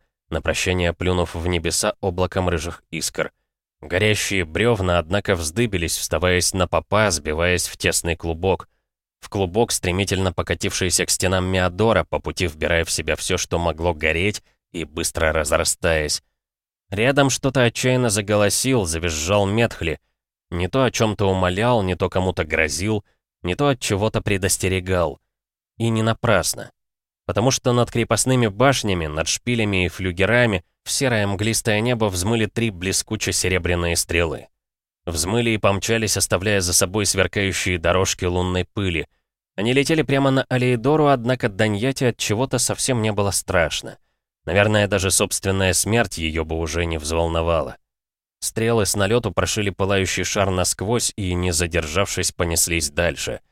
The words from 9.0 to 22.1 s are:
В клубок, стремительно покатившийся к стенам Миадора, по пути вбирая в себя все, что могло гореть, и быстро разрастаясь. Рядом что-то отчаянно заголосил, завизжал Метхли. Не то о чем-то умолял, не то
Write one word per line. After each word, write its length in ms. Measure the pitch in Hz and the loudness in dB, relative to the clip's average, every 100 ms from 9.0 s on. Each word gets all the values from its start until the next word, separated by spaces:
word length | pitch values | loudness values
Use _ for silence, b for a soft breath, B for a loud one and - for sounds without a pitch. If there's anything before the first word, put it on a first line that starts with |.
| _ _ | _ _
В 100 | - | -8
клубок, 420 | 104 92 98 117 | -2 0 0 0
стремительно 600 | - 92 90 98 95 95 | 0 0 0 0 0 0
покатившийся 760 | - 82 87 98 - 92 - 87 | -2 -4 -2 -2 -2 0 0 0
к 40 | |
стенам 360 | - 92 92 92 | 0 2 2 2
Миадора, 580 | 95 90 90 113 95 | 0 0 2 2 2
по 140 | 78 73 | 0 -4
пути 280 | 80 - 90 | -4 -4 -4
вбирая 380 | 78 78 85 | -2 0 0
в 60 | 82 | 0
себя 260 | - 78 73 | -4 -2 -4
все, 220 | - 92 | -2 -4
что 200 | - 87 | -2 0
могло 360 | 85 78 85 | 0 0 -2
гореть, 480 | 78 78 80 101 - - _ _ | 0 0 0 -2 -4 -14 _ _
и 120 | 85 | -10
быстро 480 | 73 80 80 - 80 | -8 -6 -6 0 0
разрастаясь. 920 | 78 76 80 82 - 87 80 76 - - _ _ _ _ _ _ | 0 0 0 0 0 0 0 0 -6 -8 _ _ _ _ _ _
Рядом 400 | 98 123 143 139 | -2 2 4 2
что-то 320 | - 135 131 | 2 0 2
отчаянно 480 | 117 - 127 127 120 | 2 2 0 2 2
заголосил, 760 | 104 98 104 101 - 131 127 | 0 2 2 2 2 0 0
завизжал 600 | 85 80 85 78 82 104 98 | 0 -2 -2 -2 0 2 2
Метхли. 540 | 107 113 - 82 76 _ _ _ _ _ | 2 0 0 -6 -6 _ _ _ _ _
Не 180 | 87 90 | -4 -2
то 160 | 135 | 0
о 60 | 123 | 0
чем-то 360 | - 110 101 98 | 2 0 2 0
умолял, 560 | 95 90 92 120 120 | 2 2 2 2 2
не 120 | 92 | 0
то 160 | 87 92 | 0 0